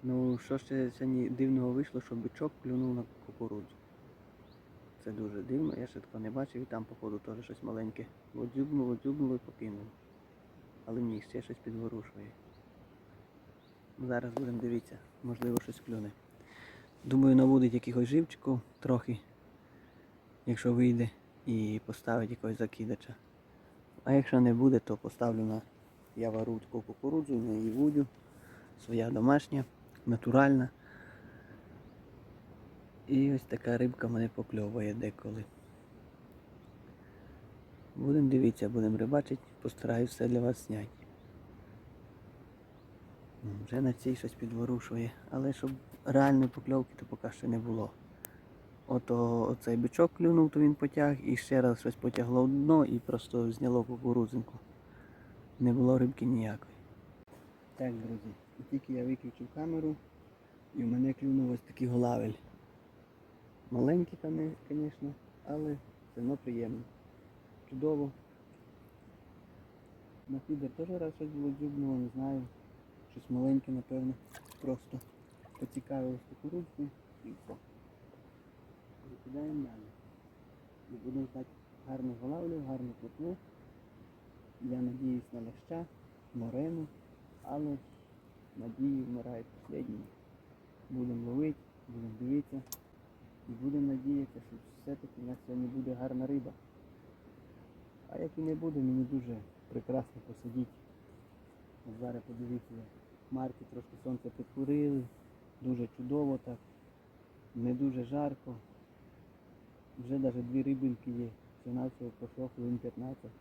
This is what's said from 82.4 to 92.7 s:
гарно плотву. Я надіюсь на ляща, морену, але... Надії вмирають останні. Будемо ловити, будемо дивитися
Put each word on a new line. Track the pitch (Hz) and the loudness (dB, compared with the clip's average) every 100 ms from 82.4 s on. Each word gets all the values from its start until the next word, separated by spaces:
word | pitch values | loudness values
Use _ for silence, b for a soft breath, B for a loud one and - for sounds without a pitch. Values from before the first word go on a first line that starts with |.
| 170 160 139 | -4 -6 -6
гарно | 131 123 113 | -8 -8 -10
плотву. | 117 - 165 185 - - - - - - - - - - - - | -16 -8 -8 -8 -12 -20 -20 -20 -20 -20 -20 -20 -20 -20 -20 -12
Я | 123 127 | -6 -4
надіюсь | 123 127 131 123 - | -4 -2 -2 -2 -6
на | 120 | -10
ляща, | 113 - - 165 170 - - - - 120 | -10 -14 -10 -8 -8 -14 -20 -20 -12 -8
морену, | 117 123 156 165 151 - - - - - | -6 -4 -4 -4 -8 -12 -20 -20 -20 -20
але... | - 147 151 139 - - - - - - - - | -10 -6 -4 -6 -10 -20 -20 -20 -20 -20 -20 -14
Надії | 113 113 139 139 | -12 -2 0 0
вмирають | 127 123 123 117 117 - | -2 -6 -8 -10 -12 -18
останні. | - 147 131 107 - - - - - - - - - | -10 -8 -8 -10 -12 -20 -20 -20 -20 -20 -20 -20 -12
Будемо | 131 123 120 117 | -6 -4 -4 -4
ловити, | 127 156 147 - - - | -2 -2 -2 -12 -20 -16
будемо | 120 113 110 | -12 -12 -8
дивитися | 123 143 143 139 - | -2 -2 -2 -10 -12